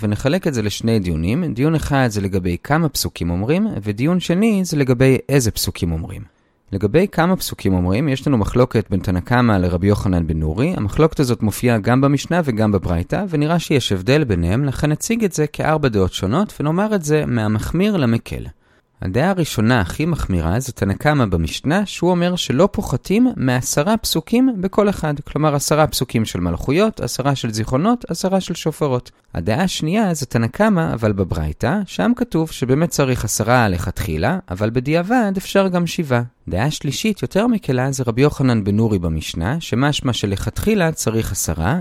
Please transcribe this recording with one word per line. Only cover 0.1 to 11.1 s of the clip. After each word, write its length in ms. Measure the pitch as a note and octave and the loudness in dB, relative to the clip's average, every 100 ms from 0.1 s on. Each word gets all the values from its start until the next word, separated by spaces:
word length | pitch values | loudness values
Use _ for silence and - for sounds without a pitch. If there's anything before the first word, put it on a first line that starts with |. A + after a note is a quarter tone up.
| G#2 C3 F3+ F3+ | -2 0 0 0
את 80 | |
זה 80 | B2 | -2
לשני 360 | G#2 - A2+ A2+ | -2 -2 0 0
דיונים. 560 | F2 D#2+ E2 C3+ E3 | 0 -2 0 -2 -2
דיון 200 | A2 D3 | 0 0
אחד 320 | D#3+ - C#3 B2 | 0 0 2 2
זה 100 | G#2 | 0
לגבי 360 | G2 F#2+ F2+ F2 | -2 -2 -2 -4
כמה 240 | - D3+ E3 | 0 0 2
פסוקים 420 | - F2 - E2+ | -2 -6 -4 -2
אומרים, 360 | F2 A2 E3+ G#3+ A2 | -2 0 0 0 -4
ודיון 380 | G#2 G#2 C#3 F3+ | -6 -2 0 0
שני 440 | - F3 A3+ G3+ | 0 0 2 0
זה 120 | F3+ D3 | 0 0
לגבי 420 | C3 A#2+ C3 B2+ - | 2 4 4 4 2
איזה 220 | C#3 A2+ | 0 2
פסוקים 420 | - - - F2 | -2 -6 -2 -4
אומרים. 300 | E2 E2+ F#2 G#2 _ _ _ _ | -2 -6 -12 -16 _ _ _ _
לגבי 340 | G2 G2 C3+ G3 | -4 2 2 2
כמה 240 | - E3 F#3 | 2 2 0
פסוקים 380 | - - G3 | -2 -4 0
אומרים, 340 | F2+ F2+ G2 D3+ | 2 2 0 0
יש 180 | C3 - | -2 0
לנו 120 | B2+ | 2
מחלוקת 480 | - B2 B2+ A#2 G2 | 2 2 2 2 0
בין 100 | F#2+ | -2
תנא 200 | - F2+ | 0 -2
קמא 320 | - A#2+ A#2+ | 0 2 4
לרבי 340 | G2+ F2+ F2 G2 | 2 2 2 2
יוחנן 400 | G#2 G#2 F2+ E2 | 2 2 0 0
בן 120 | D#2+ | -2
נורי. 360 | D#2 E2 D3+ F3+ | -2 0 -2 -2
המחלוקת 440 | G#2 - D#3+ | -4 2 2